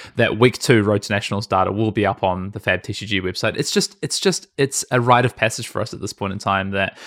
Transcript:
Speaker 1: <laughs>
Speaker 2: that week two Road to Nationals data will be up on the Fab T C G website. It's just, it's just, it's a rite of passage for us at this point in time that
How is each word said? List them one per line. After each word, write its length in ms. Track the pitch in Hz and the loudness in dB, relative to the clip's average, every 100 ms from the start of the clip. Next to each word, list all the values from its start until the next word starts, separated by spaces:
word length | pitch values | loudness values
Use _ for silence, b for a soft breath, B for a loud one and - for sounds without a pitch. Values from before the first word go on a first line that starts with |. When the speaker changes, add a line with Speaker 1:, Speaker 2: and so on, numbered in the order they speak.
Speaker 1:
<laughs> 140 | - - | -6 0
Speaker 2:
that 220 | 113 107 | 0 4
week 200 | 127 - | 4 4
two 240 | - 117 | 4 6
Road 180 | 101 104 | 6 2
to 80 | - | 0
Nationals 340 | 101 - 101 - | -2 -2 -4 0
data 260 | 95 92 | 0 2
will 180 | 101 110 | 0 0
be 140 | 104 | 2
up 180 | 98 101 | 0 0
on 280 | 95 92 92 | 0 -2 -6
the 100 | 101 | -6
Fab 220 | 104 92 | -2 -2
T 100 | - | -2
C 140 | 101 98 | -10 -4
G 160 | 98 | -2
website. 340 | 90 - 110 113 | -2 -2 -2 -2
It's 140 | - | -2
just, 260 | 208 - - | 0 -2 -4
it's 180 | 147 - | -6 -2
just, 260 | 190 - - - | 0 -2 -4 -2
it's 260 | 139 - - | -2 -2 -2
a 100 | 127 | 0
rite 240 | 120 123 | 4 4
of 100 | 123 | 4
passage 340 | - 110 - 113 | 0 -2 -2 -8
for 120 | - | -6
us 140 | 107 | -6
at 80 | - | -6
this 100 | 104 | -10
point 220 | - 98 | -6 -6
in 40 | 98 | -4
time 320 | 98 98 95 | -2 0 0
that 260 | 98 95 - | -2 -2 -4